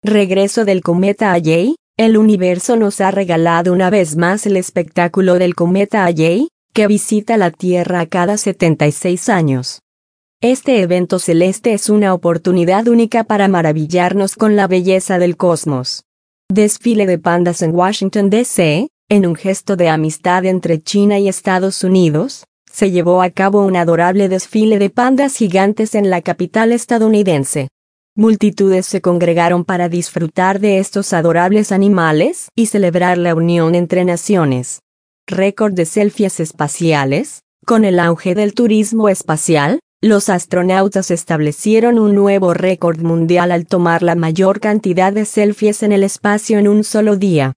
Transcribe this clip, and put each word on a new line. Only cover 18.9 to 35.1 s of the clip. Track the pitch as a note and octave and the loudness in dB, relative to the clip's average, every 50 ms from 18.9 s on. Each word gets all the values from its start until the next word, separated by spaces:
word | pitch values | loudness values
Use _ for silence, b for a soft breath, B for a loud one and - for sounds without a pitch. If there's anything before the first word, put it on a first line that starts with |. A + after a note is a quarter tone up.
| _ _ _ _ | _ _ _ _
en | G#3+ G3+ F#3+ | 2 2 2
un | F3 E3 | 2 -2
gesto | - - F#3+ F#3+ - _ - G3+ | -2 -4 -6 -6 -4 _ -4 -2
de | F3 F3 E3 | 0 2 0
amistad | D#3+ D#3+ D#3 D#3 D#3 - _ F#3 F3+ F#3 F#3 | 2 0 -2 -4 -4 -4 _ 0 0 0 0
entre | F#3 F#3 F3+ - E3 E3 D#3 | 0 -2 -2 0 -2 -2 -2
China | _ - - G3+ G3+ G#3 G#3 G3+ | _ -2 0 2 2 2 2 2
y | G3+ G3 | 0 -2
Estados | F#3+ - - G3+ F#3 F#3 F#3 F#3+ F#3+ - - | -2 -4 -4 -2 -2 0 -2 -2 -4 -4 -2
Unidos, | F#3 F#3 F#3+ F3+ D#3+ D3 D3+ G3 C4+ - - - _ _ _ _ | 0 2 4 2 2 2 0 -2 -4 -8 -14 -20 _ _ _ _
se | _ - - G#3+ F#3+ | _ -4 -2 -2 0
llevó | F3+ F3+ E3 E3+ F3+ F#3 | 0 0 2 2 2 2
a | F#3 F3+ | 2 0
cabo | - - F#3+ G3 G3 G#3 G3+ | 0 -2 -2 2 2 2 2
un | G3 F#3 | 2 0
adorable | F3 E3+ E3 E3+ E3 E3+ F3+ F#3 G3+ G3+ F#3 | 0 0 0 2 2 2 2 2 2 0 0
desfile | F#3 F#3 - - - A3 G#3+ A3 A3 G3 | -2 -4 -6 -4 -2 0 2 2 2 2
de | G3+ G3 | 0 0
pandas | - - A#3+ B3+ C4+ B3+ C#4 C#4 - | 0 0 0 2 2 2 0 -2 -2
gigantes | - A3+ F#3+ E3+ F#3+ F#3+ G3 G#3+ - A3 G#3+ - | -2 -2 0 2 2 2 0 0 -2 -4 -2 -2
en | G#3+ G3+ F#3+ | -2 0 0
la | F#3 F3 | -2 -2
capital | - - F3 - F3+ F3 - A3 A3+ A3+ | -4 -6 -6 -4 -6 -4 -2 0 2 2
estadounidense. | A#3+ A#3 - - A#3+ A#3 A3 A3 A3 G#3 G#3 F#3 E3 C#3+ C3+ - - D3+ C3 C3+ _ _ _ _ _ _ _ _ _ | 0 -2 -2 -2 0 0 2 2 2 2 2 2 0 0 -2 -4 -4 -6 -6 -8 _ _ _ _ _ _ _ _ _
Multitudes | G#3 G#3+ A3+ A3 G3+ - G#3 - - G3 F#3+ F#3+ F#3 F#3 | 0 2 2 2 2 0 -2 0 2 0 2 2 0 -2
se | - - F#3+ | -4 -6 -4
congregaron | - F#3 F3 F3 F3 E3+ E3+ E3+ E3+ E3+ F3 F3 F3 | -2 0 0 2 2 0 2 2 2 2 0 0 -2
para | - F#3+ F3+ F3 E3+ | -2 -2 -2 -2 -2
disfrutar | E3+ F3 E3 - - E3+ E3+ D#3+ _ - F#3 F#3 G3 G3 | -2 -4 -6 -6 -6 -6 -6 -4 _ -2 0 0 0 0
de | G3+ G#3 G3 F#3+ | 0 0 0 0
estos | G3 - - G3 F#3+ - | -2 -2 -4 -6 -4 -2
adorables | - E3+ D#3 E3+ E3 E3+ F3 F#3 G3+ G#3+ G#3 - | -2 0 0 2 2 2 2 2 2 0 0 0
animales | G3+ F#3 G3 G3+ G3+ F#3 E3 D#3+ D#3 D3+ E3+ C#4 F4+ - - - _ | 0 2 2 2 2 2 2 2 2 2 0 0 -2 -6 -14 -10 _
y | - A#3 | -2 -2
celebrar | G#3+ - G#3 G3 F3 E3 F3+ F3 F3+ F3+ F3+ | 0 0 0 0 0 0 0 0 0 0 0
la | F3 F3 E3 | 0 0 0
unión | E3 E3 E3+ E3+ E3+ E3 D#3+ F3 | 0 0 0 2 2 2 2 2
entre | F3 F3 E3 F3+ F3+ F3+ | 0 0 0 -2 0 0
naciones. | F3+ F3 E3+ - - G#3 F#3 D#3+ C#3+ C3 B2+ B2 - - - _ _ _ _ _ _ | 0 -2 -4 -2 -2 0 0 2 0 0 -2 -6 -8 -14 -16 _ _ _ _ _ _